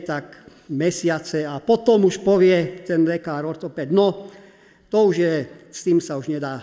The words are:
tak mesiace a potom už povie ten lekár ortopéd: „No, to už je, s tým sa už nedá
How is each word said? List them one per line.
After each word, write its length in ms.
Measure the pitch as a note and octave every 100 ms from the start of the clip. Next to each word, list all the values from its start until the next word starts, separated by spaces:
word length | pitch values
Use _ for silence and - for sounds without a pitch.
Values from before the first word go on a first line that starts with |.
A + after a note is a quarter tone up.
tak 320 | F3 D3 C#3+ - - - -
mesiace 800 | C#3 E3+ F3 E3+ D#3+ D#3 D#3 D3+
a 80 | C#3
potom 400 | - A3 A#3 A3
už 160 | F#3+ F#3
povie 640 | G3 G3 F#3 F3 D#3+ -
ten 240 | - E3 E3
lekár 400 | E3+ E3+ D3 D#3
ortopéd: 400 | D#3+ E3 E3 C#3
„No, 400 | G3 G3+ G3 - - - _ _ _ _
to 160 | G#3+ G#3
už 80 | E3
je, 180 | E3+ D#3+ B2 - -
s 80 | -
tým 160 | F3+ E3+
sa 240 | E3+ C#3
už 80 | C#3+
nedá 320 | D3+ C#3 C3